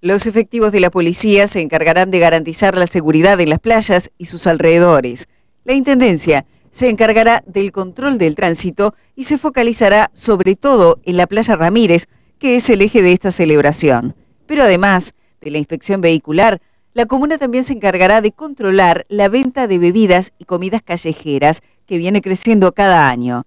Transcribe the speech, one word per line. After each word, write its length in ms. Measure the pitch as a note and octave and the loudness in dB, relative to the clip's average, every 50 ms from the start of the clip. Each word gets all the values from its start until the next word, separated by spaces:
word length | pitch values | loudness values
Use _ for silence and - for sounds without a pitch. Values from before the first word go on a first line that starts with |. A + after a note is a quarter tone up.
| - | -2
Los 240 | F3 G3 G3+ G3+ | -2 -2 -2 -2
efectivos 440 | A3+ G3+ A3+ A3+ - - A#3 A3 G#3+ | -2 -2 -2 -4 -2 -2 -2 -2 0
de 100 | G3+ G#3 | 0 0
la 100 | F3+ F3+ | 0 0
policía 560 | - F#3 F3 E3 F3+ - - A3 G#3 G3 G3+ | 0 0 -2 -2 -2 -2 -2 2 2 2 2
se 160 | G#3 - G#3 E3 | 2 -2 -6 -6
encargarán 480 | D3 C#3+ D#3 D#3 D#3+ D#3+ F3 F#3 F#3+ | -2 -2 -2 0 2 2 2 0 0
de 80 | F#3 F3+ | 2 2
garantizar 580 | E3+ E3+ D#3+ E3 E3 E3 D#3+ - - G3 F#3 | 2 4 2 2 -2 -4 -6 -2 0 0 2
la 100 | F#3 F3+ | 0 -2
seguridad 540 | E3+ - F#3+ D#3 D3+ D#3 D#3 D#3+ F#3+ G3+ F#3 | -2 -2 -4 -2 0 2 4 4 4 4 2
en 80 | F3 D#3 | 2 0
las 100 | D3+ E3 | 0 -2
playas 520 | _ A3+ A3+ A3 G#3+ - G3+ F3+ F#3 - _ _ | _ 0 0 0 0 0 -2 -2 -2 -4 _ _
y 80 | F3+ | -18
sus 200 | - - E3 - | -16 -16 -6 -2
alrededores. 800 | F#3 E3 D#3 - E3 E3 E3+ F3 F3 E3 C#3+ B2 B2 A#2+ B2+ - _ _ _ _ _ _ _ _ | -2 0 2 2 2 4 4 4 4 4 2 2 -2 -8 -10 -16 _ _ _ _ _ _ _ _
La 80 | - B3+ | -4 -2
Intendencia 720 | C#4 B3+ C#4 C#4 B3+ B3+ A#3 F3+ D#3 - E3+ D3+ C#3 C3+ _ _ _ _ _ | -2 0 0 2 2 2 2 0 0 0 0 0 0 -2 _ _ _ _ _
se 200 | _ - - A#3 | _ -2 -2 -2
encargará 520 | A3 G3+ A3+ A3 A3 A3 A3+ A3+ A#3 A#3 - | 0 2 0 2 2 2 2 2 2 0 -2
del 260 | - F3 G3 G3 G3+ F#3 | -6 -6 -4 -4 -4 -4
control 460 | G3 F#3+ F#3 F3+ - B3 C#4+ C#4 A#3 | -8 -10 -10 -10 -8 -6 -4 -2 0
del 160 | F#3 D#3+ D3+ | 0 -2 -2
tránsito 600 | - - F3 E3+ D#3+ - F#3 E3 - G3+ G#3 - _ _ _ _ | -2 -4 -4 -4 -4 -6 -8 -4 -2 -4 -4 -4 _ _ _ _
y 80 | - C4+ | -16 -6
se 140 | - D4+ C#4 | -6 -6 -4
focalizará 720 | - D#4 C4+ C4 A#3+ A#3 A#3 - A#3+ G3+ G3 G#3+ G#3+ - _ | -4 -4 -2 -2 -2 -2 0 0 2 2 4 2 2 0 _
sobre 440 | - - - A3 F#3 F#3 F#3 G3 | -10 -2 -2 0 0 2 -2 -2
todo 440 | - - C#4 C#4 A#3 F#3 E3+ E3 - _ | -2 0 0 2 4 4 4 4 2 _
en 120 | - F3+ | -6 -2
la 100 | F3+ F3+ | -2 -2
playa 300 | F3 - G#3+ A3+ A3+ A3+ | 0 0 -4 -2 -2 0
Ramírez, 500 | D#3+ D#3+ E3+ G3 A#3 A#3 F#3+ E3+ E3+ - _ _ _ _ _ _ _ | 0 0 0 2 2 2 2 2 0 0 _ _ _ _ _ _ _
que 180 | - C4+ A#3+ | -2 0 0
es 120 | B3 A3+ - | 0 2 0
el 140 | A#3+ G3 G3 | 2 2 2
eje 180 | G#3+ - A#3+ | 2 2 2
de 120 | F#3+ F3+ F3+ | 4 4 2
esta 180 | F#3 - G3+ F3 | 2 0 -4 -2
celebración. 800 | - F3+ D#3+ D3+ D3+ C#3 D3 D3+ - - D3+ C3 A#2+ A#2 B2+ D3+ _ _ _ _ _ _ | -2 0 2 2 2 2 2 0 0 0 0 0 0 -2 -6 -10 _ _ _ _ _ _
Pero 200 | _ D4+ D4 C#4 | _ -2 0 2
además 500 | A3 F#3+ F3 F#3+ G3+ G3 F3+ F3 - _ _ _ _ _ _ | 2 2 2 2 0 0 0 -2 -6 _ _ _ _ _ _
de 100 | - D3+ | -16 -10
la 60 | D3 | -8
inspección 460 | D3+ D3 - E3 D3 - - G3 F#3+ F3+ | -8 -8 -6 -10 -12 -6 -6 -4 0 2
vehicular, 580 | E3+ E3 D#3+ - - D3+ E3 G3 A3+ G#3 E3 _ _ _ _ _ _ _ | 2 0 0 -2 -4 -2 2 2 2 0 -2 _ _ _ _ _ _ _
la 140 | A#3 A#3+ | -4 -4
comuna 320 | A3 C4+ C4+ C4+ D4 D#4+ D4+ | -2 -2 -2 -2 -2 -4 -4
también 260 | C#4+ B3+ A#3+ B3+ C4 | -6 -4 -4 -4 -4
se 80 | - C#4 | -4 -8
encargará 480 | A3+ G3+ G3+ F#3 F#3 F3+ F#3 G#3 A3+ | -4 -4 -4 0 0 2 2 2 2
de 120 | G#3+ G#3+ - | 2 0 -6
controlar 720 | _ D4+ D#4 C#4+ _ A3 G3 F#3+ G3 F#3+ F3 E3+ F3+ - _ | _ -16 -16 -12 _ -4 -2 0 2 2 2 2 0 -4 _
la 220 | G3+ G#3 G3+ G3 | -4 -2 0 0
venta 360 | G3+ B3+ C4+ C4 B3+ C#4+ B3+ | 0 0 -2 -2 -4 -4 -4
de 120 | A3 G3 F3 | -2 -2 0
bebidas 560 | F3 F3 F3+ A3 A3+ G3 F3+ F3+ F#3 - _ | 0 0 2 2 2 2 2 0 0 -4 _
y 80 | _ - | _ -12
comidas 380 | _ F3+ F3 F3+ F#3+ F#3+ A3+ _ | _ -8 -6 -6 -6 -6 -8 _
callejeras, 800 | _ F3 F3 - E3 D#3 - - D#3+ C#3+ C#3 C#3 D3 D#3+ - _ _ _ _ _ | _ -10 -8 -6 -8 -10 -8 -8 -6 -4 0 0 0 0 0 _ _ _ _ _
que 100 | _ G3 | _ -8
viene 240 | E3+ E3 F3+ G3+ G#3 | -6 -4 -2 -2 -2
creciendo 520 | - F#3+ F#3+ F#3 - A#3 A3+ G#3+ F#3+ F#3 F3 | -2 -4 -6 -4 -2 0 2 2 2 2 0
cada 360 | - G3+ G3 F#3 E3+ D3+ C#3 | 0 0 2 4 4 2 2
año. 360 | B2 A#2+ B2 B2 B2 A#2+ B2 | 0 -2 -6 -6 -6 -6 -8